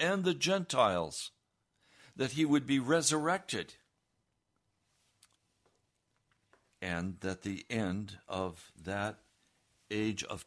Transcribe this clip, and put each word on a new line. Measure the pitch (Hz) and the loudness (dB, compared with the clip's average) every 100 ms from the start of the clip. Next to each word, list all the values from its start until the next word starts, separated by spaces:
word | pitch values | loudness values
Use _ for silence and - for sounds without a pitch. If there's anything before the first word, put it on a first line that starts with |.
and | 160 196 | 0 2
the | 180 | 0
Gentiles, | 151 151 190 175 131 110 90 80 - - - _ _ _ _ _ - - - | 2 2 0 2 4 4 4 0 -6 -10 -14 _ _ _ _ _ -20 -18 -4
that | 131 | -2
he | 135 | 2
would | 156 143 131 | 4 4 4
be | 139 | 0
resurrected, | 123 165 147 156 151 185 - 107 78 - _ _ _ _ _ _ _ _ _ _ _ _ _ _ - _ _ _ _ _ _ _ _ _ _ _ _ _ _ _ | 4 2 4 2 2 0 -2 -6 -6 -12 _ _ _ _ _ _ _ _ _ _ _ _ _ _ -20 _ _ _ _ _ _ _ _ _ _ _ _ _ _ _
and | 92 85 92 90 | -4 -2 -2 -4
that | 95 92 | -6 -6
the | 101 98 - | -6 -8 -4
end | 117 101 95 101 95 - | -2 0 -2 -6 -12 -8
of | 95 92 85 - - | -4 -4 -6 -16 -14
that | 85 101 104 107 _ _ _ _ _ _ _ | -6 -4 -4 -6 _ _ _ _ _ _ _
age | 107 110 101 | -2 0 -2
of | - - | -6 -10